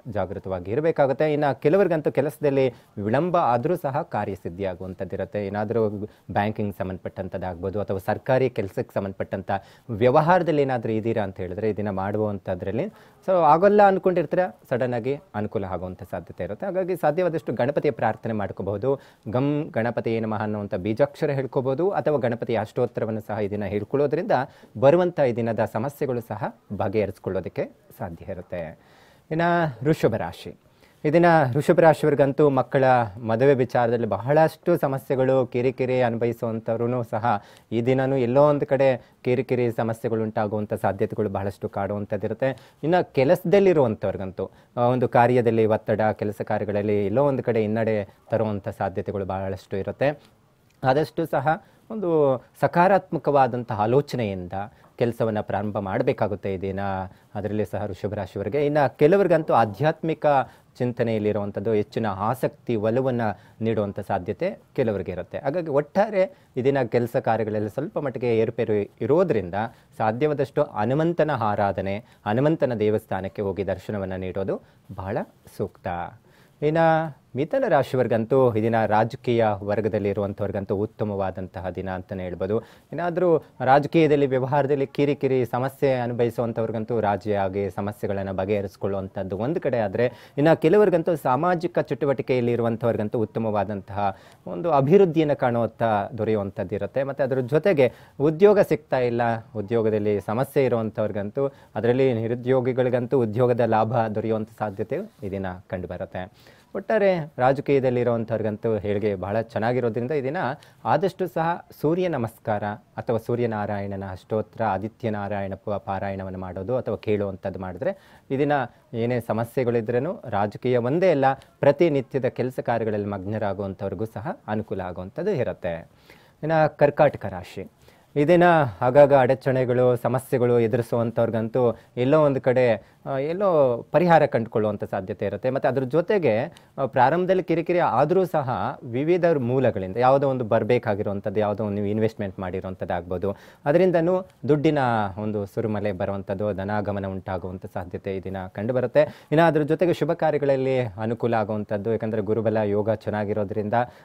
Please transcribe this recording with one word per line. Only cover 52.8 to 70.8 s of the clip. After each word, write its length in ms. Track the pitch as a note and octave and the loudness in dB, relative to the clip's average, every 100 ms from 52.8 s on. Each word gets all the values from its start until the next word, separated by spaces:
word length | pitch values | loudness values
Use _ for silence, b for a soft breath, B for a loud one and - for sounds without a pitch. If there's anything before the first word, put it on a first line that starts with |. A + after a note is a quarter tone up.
| F#3 F#3+ - D#3+ - D3 C#3 B2 A#2 | 4 4 0 -4 2 4 4 0 -4
ಆಲೋಚನೆಯಿಂದ 840 | G#2+ G#2+ C3 C#3+ B2 G#2+ F#2+ F2+ F#2+ G2+ b b - | -2 2 2 2 -2 -4 -4 -8 -10 -10 b b -4
ಕೆಲಸವನ್ನ 460 | A#2+ A#2 A2+ G#2+ | -2 0 -2 -2
ಪ್ರಾರಂಭ 360 | - G2 G#2 G#2 | -2 -4 -4 -4
ಮಾಡಬೇಕಾಗುತ್ತೆ 760 | G2 A2 C3+ - G#2+ F#2+ G2+ | -4 -2 -2 0 -2 -4 -6
ಈ 40 | F#2+ | -4
ದಿನ. 220 | G2 F#2+ G2 F#2+ F#2 b b G#2+ | -4 -4 -4 -6 -8 b b -8
ಅದರಲ್ಲಿ 300 | G2 G#2+ G2+ | -4 -4 -4
ಸಹ 180 | G2 | -6
ವೃಷಭ 300 | G#2 F#2+ G2+ | -8 -6 -6
ರಾಶಿಯವರಿಗೆ. 520 | G#2 F#2+ G2+ G2+ C#3 D3 | -6 -6 -6 -4 -2 0
ಇನ್ನು 320 | D3 C3 - | 2 0 4
ಕೆಲವರಿಗಂತೂ 560 | D3+ G3 F#3 D#3+ D#3+ | 4 6 4 2 2
ಆಧ್ಯಾತ್ಮಿಕ 720 | C3+ A2+ G2 D3+ D#3+ D#3+ D#3 D3+ C#3 A#2+ B _ - | 2 2 0 -2 -2 -4 -2 2 2 0 B _ -6
ಚಿಂತನೆಯಲ್ಲಿರುವಂಥದ್ದು, 960 | B2 A#2 A#2 A2 G#2 G#2 G2+ G#2 G#2 | -4 -2 -2 0 0 0 -4 -4 0
ಹೆಚ್ಚಿನ 320 | G#2+ G#2 B2 A2 | 0 0 -4 -4
ಆಸಕ್ತಿ, 680 | F#2+ G#2+ B2+ C#3+ - - A2+ | -2 -2 -2 -4 -4 -4 -2
ಒಲವನ್ನು 640 | G#2+ A#2+ C3 A#2+ A2 G2 B - | 0 0 0 0 -2 -4 B -6
ನೀಡುವಂಥ 380 | A2+ A2 G2+ G2 | -2 -2 -2 -4
ಸಾಧ್ಯತೆ 580 | G2 G2 F2+ G2 F3+ - _ - | -4 -4 -4 -4 -6 -6 _ -2
ಕೆಲವರಿಗೆ 360 | A#2 G2 F2+ | -2 -2 -4
ಇರುತ್ತೆ. 260 | F2 - - | -8 -8 -8
ಹಾಗಾಗಿ 320 | C#3+ F3 D#3+ | -6 -4 -2
ಒಟ್ಟಾರೆ 800 | C#3 D3 F#3+ A3 G3+ F#3+ - _ C3+ | -2 0 0 0 0 -2 -4 _ -2
ಈ 40 | |
ದಿನ 220 | B2 C#3 | 0 0
ಕೆಲಸ 320 | A#2+ B2 A#2 C3+ | 0 0 0 -2
ಕಾರ್ಯಗಳಲ್ಲಿ 540 | A#2+ A2+ G#2+ G#2+ G#2+ | 0 0 -2 -4 -4
ಸ್ವಲ್ಪ 300 | - E3+ E3 | -6 -8 -6
ಮಟ್ಟಿಗೆ 380 | C#3+ A#2+ B2 A2+ | -6 -4 0 2
ಏರುಪೇರು 360 | A2+ - A2 G#2 G2+ - | 0 -2 -2 -2 -2 -4
ಇರೋದ್ರಿಂದ 520 | A2+ D#3 F#3 A#2 F2+ G2 A2+ b b - | 0 2 2 0 -2 -4 -6 b b -4
ಸಾಧ್ಯವಾದಷ್ಟು 640 | A2 A#2 D3+ C#3 C#3 - | -2 0 0 0 -2 -2
ಹನುಮಂತನ 680 | D3 G#2 | -2 -2